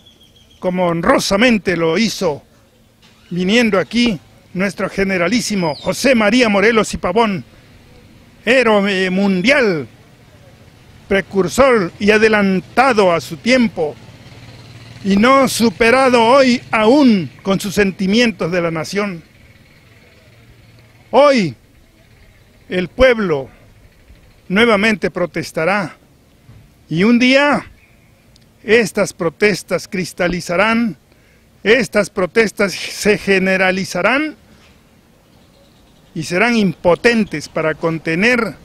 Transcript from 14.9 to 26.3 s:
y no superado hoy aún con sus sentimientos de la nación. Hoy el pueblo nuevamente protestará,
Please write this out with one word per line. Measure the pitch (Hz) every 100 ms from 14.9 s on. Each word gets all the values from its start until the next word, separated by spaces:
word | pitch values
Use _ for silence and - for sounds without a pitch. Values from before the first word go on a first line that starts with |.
| -
y | 196 202
no | 240 269 262
superado | - 233 - 226 254 269 247
hoy | 226 277 262 240 -
aún | 226 214 294 262 202 135 -
con | 196 190
sus | 202 190
sentimientos | 196 - 190 220 240 180 170
de | 180
la | 170
nación. | 165 151 196 202 170 - _ - - _ _ _ _ _ _ _ _ - - - - _ _ -
Hoy | 226 285 262 170 113 _ _ _ _ _ - - _ _ _ -
el | 185 180
pueblo | - 262 226 196 143 131 - - _ - _ _ - - _ -
nuevamente | 190 240 202 220 202 185
protestará, | 185 175 175 143 - 160 202 160 - _ _ _